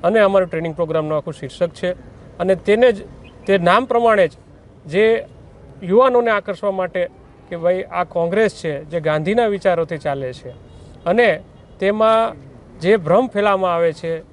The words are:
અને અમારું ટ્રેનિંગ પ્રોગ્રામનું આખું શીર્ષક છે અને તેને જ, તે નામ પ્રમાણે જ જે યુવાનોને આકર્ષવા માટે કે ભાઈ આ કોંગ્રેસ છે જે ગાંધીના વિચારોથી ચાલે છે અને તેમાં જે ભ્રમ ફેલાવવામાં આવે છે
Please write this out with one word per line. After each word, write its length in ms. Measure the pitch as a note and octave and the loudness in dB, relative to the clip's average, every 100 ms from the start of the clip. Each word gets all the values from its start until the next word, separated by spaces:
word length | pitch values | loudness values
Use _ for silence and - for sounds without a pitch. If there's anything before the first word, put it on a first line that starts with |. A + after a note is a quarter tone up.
અને 160 | E3 A3 | 2 2
અમારું 300 | G3+ G3 F3+ | 4 2 0
ટ્રેનિંગ 260 | E3 E3 D#3 | -4 -6 -4
પ્રોગ્રામનું 360 | E3 D#3+ D3+ D#3 | -2 -2 -2 -4
આખું 160 | D3+ | -6
શીર્ષક 380 | D3+ C3+ - F3 - | -12 -14 -6 -6 -4
છે 100 | F3+ F3+ - - - - | -8 -8 -14 -20 -20 -8
અને 140 | F#3+ F#3 - | -2 -2 0
તેને 220 | G#3+ B3 | 4 4
જ, 120 | G3+ - - - - - | 2 -8 -20 -20 -16 -2
તે 120 | G3 | 0
નામ 300 | F3 G3 B3 | 4 2 2
પ્રમાણે 340 | A#3 A#3 G#3 E3+ | 0 2 4 2
જ 80 | - - - - - D#3 | -2 -20 -20 -20 -20 -6
જે 200 | E3+ A3 A3+ - - - - - - | 0 2 0 -4 -20 -20 -20 -20 -16
યુવાનોને 500 | F#3 G3+ C4 B3 A#3 | 0 2 4 2 0
આકર્ષવા 420 | G#3 G3 F#3 G3+ F#3+ | -2 -4 -6 -4 -4
માટે 220 | F3+ F3+ F3 - - - - | -4 -4 -6 -8 -20 -20 -14
કે 120 | F3 | -4
ભાઈ 240 | E3 F#3 - | -2 -2 -4
આ 140 | F3 F3 F3 | -6 -4 -2
કોંગ્રેસ 420 | E3+ F#3+ A3 - | -2 0 0 -2
છે 120 | E3 C#3+ D#3 | -8 -8 -6
જે 100 | E3 D#3 | -4 -2
ગાંધીના 420 | D3+ D#3 A3 A#3 G3 | -2 0 0 0 0
વિચારોથી 460 | F#3+ E3+ D#3+ D#3+ D3 | 0 0 -2 -6 -6
ચાલે 240 | C#3 C3 | -6 -8
છે 200 | B2 B2+ B2 - - - - - | -10 -16 -20 -20 -20 -20 -10 -2
અને 240 | G#3+ A#3 D#3 - - - - | 2 2 2 -6 -20 -20 -4
તેમાં 580 | F#3+ G#3+ A3 A3 A3+ A3 - - - - | -2 2 2 2 0 -6 -20 -20 -20 -6
જે 120 | D#3+ G#3+ | 0 0
ભ્રમ 340 | D#3 F#3+ B3+ | 4 2 2
ફેલાવવામાં 420 | G3+ G#3 G3 F#3+ E3+ | -2 0 0 0 0
આવે 160 | E3+ | 0
છે 200 | D#3+ E3 D#3+ E3+ | -2 -8 -8 -10